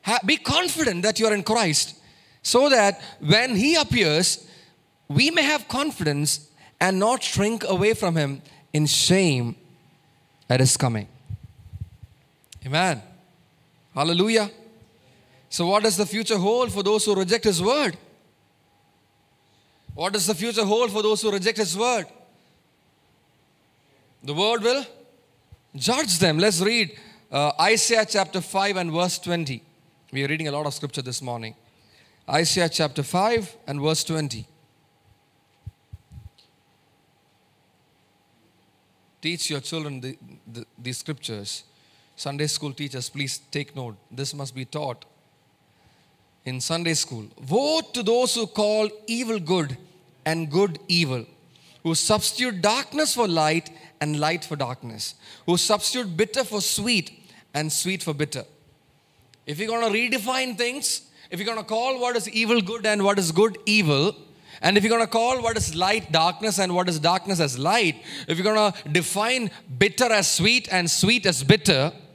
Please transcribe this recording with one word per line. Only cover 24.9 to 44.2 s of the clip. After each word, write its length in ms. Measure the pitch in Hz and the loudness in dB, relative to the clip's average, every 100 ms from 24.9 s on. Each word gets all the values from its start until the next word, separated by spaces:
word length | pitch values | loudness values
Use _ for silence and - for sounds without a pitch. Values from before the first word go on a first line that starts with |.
| - - _ _ _ _ - _ | -16 -20 _ _ _ _ -20 _
judge 460 | 143 127 254 285 175 | -6 -2 0 0 2
them. 180 | 180 156 | 2 4
Let's 220 | 202 170 | 2 2
read, 360 | 190 233 180 - - - _ | 0 0 -2 -6 -20 -20 _
uh, 200 | 135 147 - | 0 0 2
Isaiah 480 | 180 220 - 226 214 | 4 4 4 2 2
chapter 340 | 208 185 185 | 0 0 -4
five 360 | - 190 196 185 | -4 -2 0 0
and 160 | 175 | -2
verse 260 | 160 180 - | 0 -2 -2
twenty. 460 | 175 175 151 123 _ _ _ _ _ | -4 -4 -4 -8 _ _ _ _ _
We 120 | 131 | -6
are 40 | 139 | -2
reading 180 | 156 156 | -2 -4
a 60 | |
lot 140 | 143 147 | -4 -6
of 60 | |
scripture 300 | - 143 143 | -6 -10 -8
this 180 | 127 123 | -10 -8
morning. 360 | 131 120 113 - _ _ _ _ _ _ - | -8 -8 -10 -16 _ _ _ _ _ _ -2
Isaiah 400 | 151 165 185 165 | 0 2 2 0
chapter 340 | - 151 139 | 0 -2 -2
five 540 | 135 180 208 233 185 - - | -2 0 2 0 -4 -14 -10
and 140 | 143 | -4
verse 240 | 147 156 | 0 -2
twenty. 420 | - 160 147 113 - _ _ _ _ _ _ _ _ _ _ _ - _ _ - _ - - _ _ _ _ _ _ _ _ _ _ _ _ _ _ _ _ _ _ _ _ _ _ _ _ _ _ _ _ _ | -2 -4 -4 -8 -14 _ _ _ _ _ _ _ _ _ _ _ -20 _ _ -20 _ -20 -20 _ _ _ _ _ _ _ _ _ _ _ _ _ _ _ _ _ _ _ _ _ _ _ _ _ _ _ _ _
Teach 300 | 156 170 - | -6 -4 -6
your 100 | 147 | -6
children 400 | 131 165 151 131 | -6 -8 -8 -10
the, 160 | 131 - - - - | -12 -14 -20 -20 -18
the, 180 | 117 113 _ | -18 -18 _
these 200 | 123 123 | -10 -10
scriptures. 640 | - 147 - 107 101 - - _ _ _ _ | -10 -10 -8 -10 -10 -12 -16 _ _ _ _
Sunday 320 | - 143 143 151 | -10 -10 -4 -4
school 260 | - 147 | -4 -6
teachers, 380 | 131 143 131 120 | -8 -10 -8 -10
please 300 | 139 135 - _ | -8 -8 -8 _
take 240 | 143 143 139 | -8 -8 -10
note. 200 | 120 104 _ | -12 -14 _
This 220 | 120 | -10